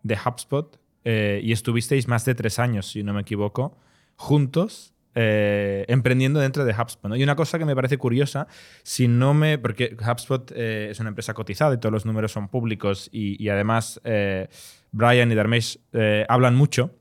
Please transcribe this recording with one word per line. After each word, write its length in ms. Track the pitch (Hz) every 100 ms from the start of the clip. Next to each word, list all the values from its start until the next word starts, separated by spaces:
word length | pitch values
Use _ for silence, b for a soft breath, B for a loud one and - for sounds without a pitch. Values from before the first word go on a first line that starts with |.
de 120 | 107 104
HubSpot, 640 | - 120 - 143 156 _ _ _
eh, 380 | 117 110 104 101
y 80 | 110
estuvisteis 560 | 113 - 117 - 139 113
más 180 | 117
de 120 | 131 120
tres 240 | 110 -
años, 320 | 123 107 -
si 100 | 107
no 100 | 101
me 100 | 101
equivoco, 540 | 98 101 104 123 139 b b b b
juntos, 800 | - - 147 135 160 214 - - _ _ 117
eh, 680 | 110 107 104 101 101 98 101
emprendiendo 500 | 127 120 127 131 151
dentro 260 | 135 147
de 80 | 127
HubSpot, 360 | 104 120 - 101
¿no? 80 | 123
Y 80 |
una 100 | 139
cosa 240 | 143 151 165
que 60 |
me 100 | 156
parece 240 | 131 127 139
curiosa, 480 | 127 123 139 139 151 B B B
si 240 | - - 123
no 260 | 120 135
me, 240 | 151 156 147
porque 380 | 113 104 120 117
HubSpot, 560 | 110 120 - 131 123
eh, 340 | - 113 107 104
es 80 | 107
una 80 | 110
empresa 260 | 101 107
cotizada 400 | 110 104 98 151
y 40 | 123
todos 140 | 113
los 140 | 107 107
números 240 | 110 107
son 180 | 110 101
públicos 600 | 127 117 110 101 98 -
y, 320 | 113 101 98
y 60 | 104
además, 520 | 101 107 113 107 -
eh, 440 | 120 104 101 95 90 B B B B
Brian 400 | 107 117 123 117
y 20 |
Dharmesh, 460 | 110 110 117 117 - _
eh, 320 | 120 107 104 110
hablan 260 | 123 123
mucho 400 | 123 147 - 147 -